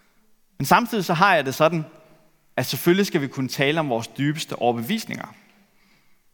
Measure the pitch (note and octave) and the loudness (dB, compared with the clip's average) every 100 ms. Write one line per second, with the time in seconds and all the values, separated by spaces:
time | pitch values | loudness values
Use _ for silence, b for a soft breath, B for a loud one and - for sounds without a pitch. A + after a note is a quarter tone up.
0 | b b b _ _ - C#3+ F#3+ A#3 A3+ | b b b _ _ -6 4 4 4 -2
1 | E3+ E3 G3+ F3 C3+ B2+ D#3 E3+ D#3 - | -2 2 4 4 2 2 2 2 -6 -12
2 | _ _ _ _ _ - B2+ B2+ - F#3 | _ _ _ _ _ -6 -4 -2 2 2
3 | G3+ E3+ C#3 - B2+ - C#3 D#3+ D3+ A2+ | 2 -2 -4 -6 -6 -2 0 0 -2 -4
4 | A2+ - C#3+ D3+ - - A#2 A#2 A#2 A3 | -6 -4 -4 -4 -6 -2 0 0 -2 -6
5 | - - - - _ _ _ _ _ _ | -6 -12 -12 -18 _ _ _ _ _ _
6 | _ _ _ | _ _ _